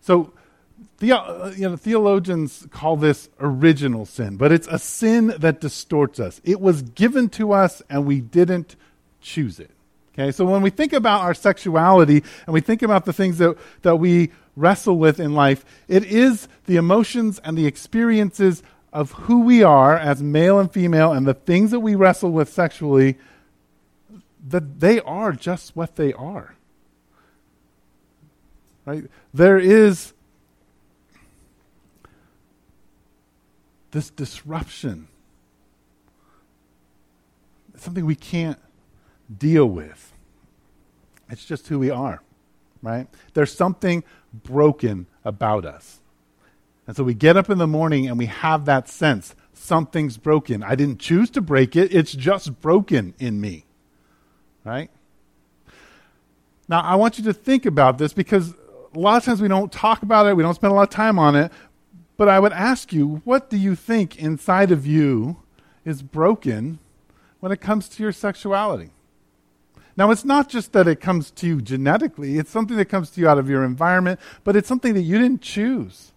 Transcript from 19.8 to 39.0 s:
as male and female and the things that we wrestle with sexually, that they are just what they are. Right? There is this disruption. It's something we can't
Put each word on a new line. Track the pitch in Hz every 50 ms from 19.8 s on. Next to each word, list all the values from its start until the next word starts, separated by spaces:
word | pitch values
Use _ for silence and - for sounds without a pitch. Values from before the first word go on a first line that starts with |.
| 131 139 156
as | 165 156 147 143 139 143
male | 147 147 156 165 180 196 202
and | 196 180 -
female | 202 175 175 165 156 156 165 160
and | 135 135
the | 135 135
things | - _ - 175 180 208 214
that | 220 247
we | 220 220 208
wrestle | 196 196 185 175 - - 180
with | 165 160 151 -
sexually, | - - 175 160 - - 160 147 139 135 135 135 131 _ _ _ _ _ _ _ _ _ _ _ _ _ _ _ _ _ _ _ 214 196 _ _ _ _ -
that | 135 139 180 160 143 143 139
they | 147 180 226 233
are | - - 151 185 220 214 160
just | 120 - 170 180 175 - - _
what | 165 165 156 _
they | - 160 143 131
are. | - 127 151 196 185 - - - _ _ _ _ _ _ _ _ _ _ _ _ _ _ _ _ _ _ _ _ _ _ _ _ _ _ _ _ _ _ _ _ _ _ _ _ _ _ _ _ _ _ _ _ _ _
Right? | - 143 156 - - _ _ _ _ _
There | 131 170 185 196 190
is | 185 185 208 220 220 208 190 160 - - _ _ _ _ _ _ _ _ _ _ _ _ _ _ _ _ _ _ _ _ _ _ _ _ _ _ _ _ _ _ _ _ _ _ _ _ _ _ _ _ _ _ _ _ _ _ _ _ _ _ _ _ _ _ _ _ _ _ _ _ _ _ _ _ _ _ _ _ _ _ _ _ _ _ _ _
this | _ 147 147 -
disruption. | _ - 147 123 - - - 143 156 165 160 - - - - 139 101 80 80 _ _ _ _ _ _ _ _ _ _ _ _ _ _ _ _ _ _ _ _ _ _ _ _ _ _ _ _ _ _ _ _ _ _ _ _ _ _ _ _ _ _ _ _ _ _ _ _ _ _ _ _ _ _
It's | _ -
something | - 175 185 170
we | 156 156
can't | - - - - 170 165 160 143 _ _ _ _ _ _ _ _ _